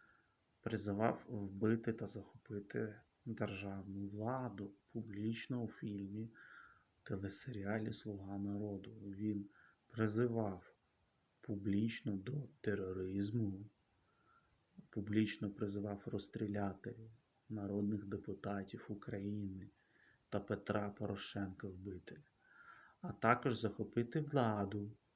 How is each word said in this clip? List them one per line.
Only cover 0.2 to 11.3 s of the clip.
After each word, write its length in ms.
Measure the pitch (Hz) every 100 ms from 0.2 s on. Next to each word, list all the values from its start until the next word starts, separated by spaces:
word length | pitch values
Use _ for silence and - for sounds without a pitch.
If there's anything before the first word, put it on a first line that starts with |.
| _ _ _ _
призивав 600 | - 107 104 101 110 - -
вбити 680 | 110 101 98 107 113 113
та 140 | 110 101
захопити 960 | 110 - - - 104 98 120 110 104 - _ 127
державну 840 | 107 101 98 101 98 98 98 101
владу 640 | 104 110 131 123 98 101 - _
публічно 720 | 120 107 101 107 117 - 127
у 40 | 110
фільмі, 600 | - 110 101 98 104 113 - - - - - _ _
телесеріалі 920 | - 92 98 - - 110 98 110 110
«Слуга 440 | 110 107 101 98 98
народу». 540 | 101 101 104 101 95
Він 580 | 110 101 98 107 104 101 - - _ _ 110
призивав 760 | 110 107 120 113 107 92 - - _ _ _ _ _